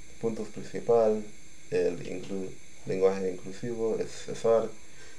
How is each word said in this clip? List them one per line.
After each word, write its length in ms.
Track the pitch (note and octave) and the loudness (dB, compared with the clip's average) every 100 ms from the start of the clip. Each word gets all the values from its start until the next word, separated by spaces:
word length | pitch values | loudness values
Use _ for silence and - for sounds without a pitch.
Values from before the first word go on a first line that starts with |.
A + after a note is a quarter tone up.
| - - | -8 -4
punto 220 | A2+ G#2+ | -2 -2
principal 840 | G#2 G2+ G2 F#2+ F#2+ A#2 A2 G#2+ G#2 - - - - | -4 -6 -6 -4 4 6 6 4 0 -8 -8 -8 -2
del 360 | F2+ F2+ F2 - | 2 2 0 -4
inclu-, 460 | F2+ F2+ G2 F#2 - - - - | -6 -4 -4 -4 -6 -8 -8 -4
lenguaje 460 | F#2+ F#2+ G2 F#2+ | 4 4 4 0
inclusivo 680 | F2+ F#2+ F#2+ A#2+ A2+ A2+ G#2 | -2 -6 -6 -4 -2 0 0
es 300 | - - - | -2 -4 -6
hacer 400 | G2+ A2+ A2+ A2 - - - - | 0 4 6 4 -4 -8 -8 -8